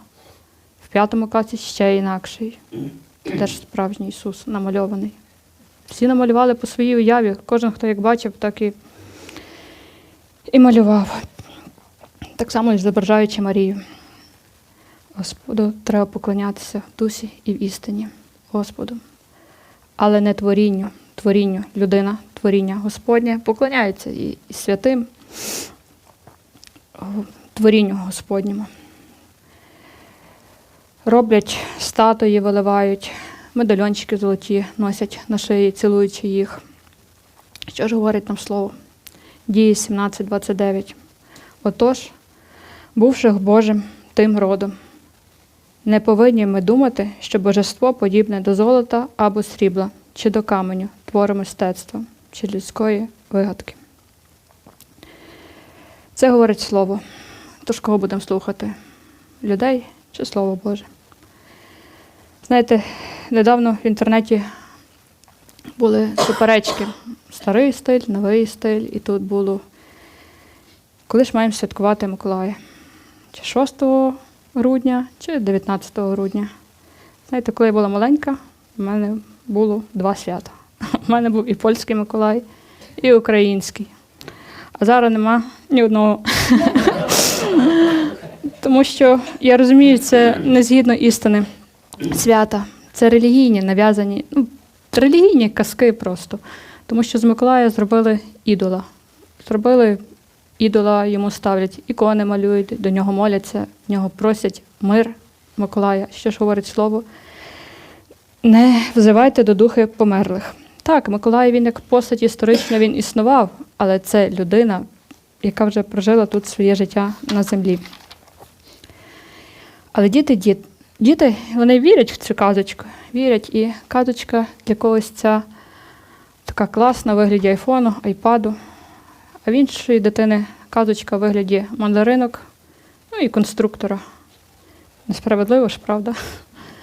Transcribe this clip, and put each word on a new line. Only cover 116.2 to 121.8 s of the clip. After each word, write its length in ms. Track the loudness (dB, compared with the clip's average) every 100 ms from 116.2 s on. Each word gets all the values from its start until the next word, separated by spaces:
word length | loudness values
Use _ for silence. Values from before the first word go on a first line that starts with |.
| 2
тут 200 | -2 -4
своє 280 | -2 0
життя 380 | 2 0 -2 -4 -6
на 200 | -6 -4
землі. 360 | -2 -2 -2 -2 -6 -20 -20 -20 _ _ -20 _ _ -20 -20 -20 -20 -20 -20 -20 -20 -20 -20 -20 _
Але 160 | 0 2
діти, 280 | 2 2 0
діт-, 280 | 0 -2 -4 _ _ -2
діти, 340 | 2 4 2 0 -4
вони 260 | 0 4 4